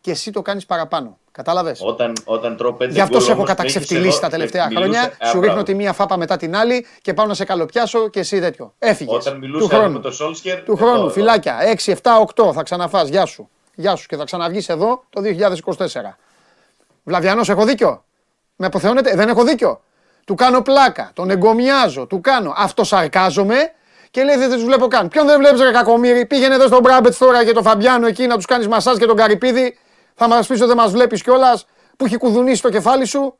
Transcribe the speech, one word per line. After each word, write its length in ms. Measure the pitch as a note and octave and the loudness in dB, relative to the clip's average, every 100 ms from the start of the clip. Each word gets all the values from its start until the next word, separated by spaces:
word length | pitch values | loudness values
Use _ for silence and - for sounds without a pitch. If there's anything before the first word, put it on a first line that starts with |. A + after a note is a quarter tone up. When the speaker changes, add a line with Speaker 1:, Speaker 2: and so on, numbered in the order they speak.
Speaker 1:
και 100 | - | -8
εσύ 200 | D#3+ - | -10 -8
το 120 | G3+ | -10
κάνεις 240 | G3 G3+ - | -8 -10 -6
παραπάνω. 520 | F3 D#3 E3 A#2+ G2 _ | -8 -4 -8 -8 _ _
Κατάλαβες; 480 | - B2+ F3 E3 B2+ | -14 -6 -4 -4 -6
Speaker 2:
Όταν, 300 | G2 A#2+ A#2+ A2+ | -8 -4 -6 -6
όταν 320 | - A2 A#2 A2 | -6 -6 -4 -4
τρώω 160 | A#2+ | -6
πέντε 200 | A#2+ B2+ | -4 -4
Speaker 1:
Γι' 80 | G3 | 0
αυτό 160 | G3 B2 | 2 2
Speaker 2:
γκολ 60 | |
Speaker 1:
σε 60 | - | 2
έχω 100 | - | 0
Speaker 2:
όμως, 60 | - | -2
με 0 | F#3 | -4
έχεις 80 | E3+ | -4
Speaker 1:
καταξεφτυλίσει 340 | E3+ C#3+ E3+ F#3 D3 | -6 -4 -2 0 0
Speaker 2:
εδώ, 40 | |
Speaker 1:
τα 80 | E3 | -4
τελευταία 380 | D#3+ D3+ F3+ E3 | -6 -6 -4 -4
Speaker 2:
μιλούσα, 140 | E3+ | -2
Speaker 1:
χρόνια, 200 | F#3+ A3+ | -2 -2
Speaker 2:
α, 40 | B3 | -4
Speaker 1:
σου 100 | - | -4
Speaker 2:
μπράβο. 200 | A#2 F3+ | -4 -2
Speaker 1:
ρίχνω 220 | G3+ G3 | -2 -4
τη 120 | G3+ | -4
μία 180 | G3 G3+ | -4 -4
φάπα 240 | F3 G3 F#3 | -4 -4 -4
μετά 200 | E3 F#3 | -4 -6
την 200 | E3 F#3+ | -4 -2
άλλη 300 | A#3 B3 A#3+ _ | -2 -2 -6 _
και 120 | - | -8
πάω 120 | F#3 G#3+ | -2 -2
να 80 | |
σε 100 | G3 | -2
καλοπιάσω 640 | F#3+ F#3 D#3+ A#3+ A3+ A#3 A3 | -4 -4 -4 -4 -2 -2 -4
και 100 | G3+ | -6
εσύ 200 | F3 G3 | -4 -4
τέτοιο. 340 | F3 - A#2 _ | -4 -8 -20 _
Έφυγες. 360 | A3+ G3+ C3 | -2 -2 -2
Speaker 2:
Όταν 180 | A#2 C#3 | -4 -4
Speaker 1:
Του 60 | C#3 | -8
Speaker 2:
μιλούσα 300 | C3+ D3+ E3+ C#3 | -10 -4 0 2
Speaker 1:
χρόνου. 160 | G3+ | 2
Speaker 2:
με 60 | C3+ | -2
τον 120 | C3 | -8
Σόλσκερ, 500 | - D#3 D#3+ F#3 F3+ | -8 -8 -8 -8 -8
Speaker 1:
Του 100 | - | -4
Speaker 2:
εδώ, 120 | G#3+ | 0
Speaker 1:
χρόνου, 160 | A#3 A#3 | 2 2
Speaker 2:
εδώ. 100 | F#3 | -2
Speaker 1:
φιλάκια. 480 | F#3+ G#3+ A3 - A#2+ | 0 0 0 -2 -2
Έξι, 280 | F#3 A3 - | -2 -2 -2
εφτά, 260 | F3+ - A#3 | -2 2 2
οκτώ. 360 | G#3+ - G#3+ | 2 2 0
Θα 100 | D3 | 0
ξαναφάς. 460 | D#3 F3+ F3 G3 D3 | -6 -6 -2 -2 0
Γεια 160 | F3 F3+ | 0 -2
σου. 220 | - - _ _ | -6 -20 _ _
Γεια 200 | - F3 F3+ | -6 -4 -4
σου 100 | - | -8
και 100 | D3 | -12
θα 80 | |
ξαναβγείς 440 | D3 F3+ E3+ F#3+ F3+ | -10 -6 -6 -6 -6
εδώ 360 | D#3+ G#3 B3+ _ | -4 -2 -4 _
το 100 | - | -8
δύο 120 | G3+ | -6
χιλιάδες 260 | E3+ G3+ F3 | 0 -2 -2
είκοσι 200 | F3+ E3+ | -8 -6
τέσσερα. 400 | F3 C3 G#2 - _ _ _ _ _ _ _ _ - | -6 -8 -14 -18 _ _ _ _ _ _ _ _ -6
Βλαβιανός, 380 | F3 F3 G#3 G3 | -2 0 0 0
έχω 160 | G3 | 0
δίκιο; 400 | A3 B3+ G3 A#2 _ _ _ _ _ _ | 0 2 0 -2 _ _ _ _ _ _
Με 100 | F#3 | -6
αποθεώνετε; 480 | F#3 F#3+ B3 A#3 | -2 0 0 0
Δεν 140 | G3 A3 | 0 0
έχω 160 | A3 | 2
δίκιο; 380 | A#3+ C4+ G3 A2+ _ _ _ _ | 2 2 -2 -4 _ _ _ _
Του 100 | - | -10
κάνω 280 | F#3+ B3+ B3+ | 0 2 2
πλάκα, 480 | B3 C#4 C4 - A#2 | 2 4 4 0 -12
τον 160 | - F#3 | -8 -4
εγκομιάζω, 760 | F#3+ G#3 A3+ B3+ C#4 A3+ C3+ B2 | 2 2 2 2 2 0 -2 -8
του 140 | F#3+ | -4
κάνω, 340 | F3 C4 F3+ D#3 | 0 0 -2 -4
αυτοσαρκάζομαι 1160 | F#3 - G3+ G3 D#3+ F#3 F#3 G3+ G3 B3 D#4+ _ _ _ _ | -4 -2 0 0 0 0 0 0 0 0 -2 _ _ _ _
και 120 | - | -2
λέει, 120 | C4+ C#4+ | 0 2
"Δεν 140 | C4 | 2
τους 140 | B3 | -2
βλέπω 220 | A#3 C4 B3 | 0 2 2
καν". 220 | B3 F3+ | 0 0
Ποιον 180 | D4+ C#4+ | 2 4
δεν 120 | D4 | 6
βλέπεις, 220 | C#4 B3+ | 6 6
ρε 100 | C4 | 4
κακομοίρη; 560 | A#3+ A3+ A#3 B3 A#3+ A#3+ | 4 4 2 4 2 2
Πήγαινε 280 | C#4+ C4 | 2 2
εδώ 120 | C4 C4 | 4 6
στον 140 | B3+ | 6
Μπράμπετς 360 | A#3+ B3+ A#3+ B3 | 6 6 4 4
τώρα 260 | C4 B3 | 4 4
και 80 | A#3 | 2
τον 100 | A#3 | 2
Φαμπιάνο 440 | A3 G#3+ A#3 B3 A#3 | 2 2 2 2 0
εκεί 200 | A3+ B3+ | 0 -2
να 80 | A#3 | -2
τους 80 | |
κάνεις 240 | F3+ B3 G#3 | 0 -2 0
μασάζ 280 | A3+ A#3+ A#3+ | 0 0 0
και 100 | A#3 | 2
τον 100 | G#3+ | 4
Καρυπίδη. 640 | A3 G#3 B3+ A#3+ B3 - _ _ _ | 4 4 0 0 -2 -4 _ _ _
Θα 140 | _ A#3 | _ 2
μας 180 | A#3 G#3+ | 2 0
πεις 120 | B3+ | 0
ότι 100 | A#3+ | 2
δεν 80 | A#3+ | 2
μας 140 | A#3 | 2
βλέπεις 320 | G3+ B3 G#3+ | 2 0 0
κιόλας, 440 | - B3+ C4 A3+ - _ _ _ | 2 4 4 2 -4 _ _ _
που 80 | |
έχει 120 | C4 A3+ | -4 -2
κουδουνίσει 460 | B3+ A3 B3+ A#3+ | 0 2 2 0
το 80 | B3 | 0
κεφάλι 340 | G#3 F3+ C#4 | 0 0 0
σου. 340 | C4 C#4+ C#4 - | 0 -4 -6 -8